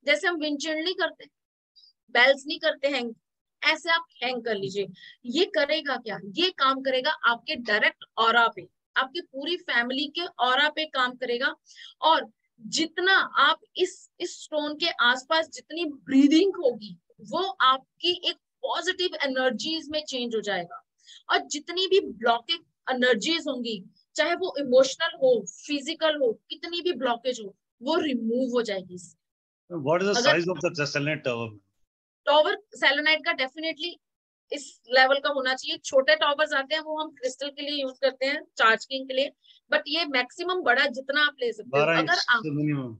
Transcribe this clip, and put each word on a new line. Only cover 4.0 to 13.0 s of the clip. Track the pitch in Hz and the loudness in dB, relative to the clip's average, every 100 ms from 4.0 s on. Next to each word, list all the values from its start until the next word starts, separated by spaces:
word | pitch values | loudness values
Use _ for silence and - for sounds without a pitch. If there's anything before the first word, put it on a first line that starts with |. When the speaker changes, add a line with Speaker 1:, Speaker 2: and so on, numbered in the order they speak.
| 320 _ | -2 _
Speaker 1:
hang | 247 254 233 | -6 -4 -4
कर | 214 | -4
लीजिए। | 196 190 190 - - - 240 | -4 -6 -6 -8 -20 -18 -6
ये | 247 415 | 0 0
करेगा | 320 277 311 285 247 | 2 0 -2 -2 -6
क्या? | 233 196 190 | -6 -10 -10
ये | 202 359 | -2 -2
काम | 359 269 269 | 2 0 2
करेगा | 269 254 262 | 0 0 0
आपके | 320 - 233 - 311 | 0 0 0 -4 -8
direct | 233 208 285 - - - | -2 2 2 -2 -16 0
aura | 226 233 233 | 4 6 4
पे, | 202 165 _ _ - | 0 -18 _ _ -4
आपकी | 262 302 | -4 -4
पूरी | 349 269 285 349 | -10 -8 -6 -6
family | 339 254 240 262 294 | -2 0 0 -2 -4
के | 339 349 - | -6 -8 -2
aura | 247 254 302 | 2 4 2
पे | 302 311 | 0 -4
काम | 269 247 247 | -2 -2 -2
करेगा। | 254 240 277 320 _ - - _ | -4 -2 -2 -4 _ -20 -20 _
और | 311 320 226 _ _ _ | 4 4 2 _ _ _
जितना | 220 - 320 - | -8 -4 -2 0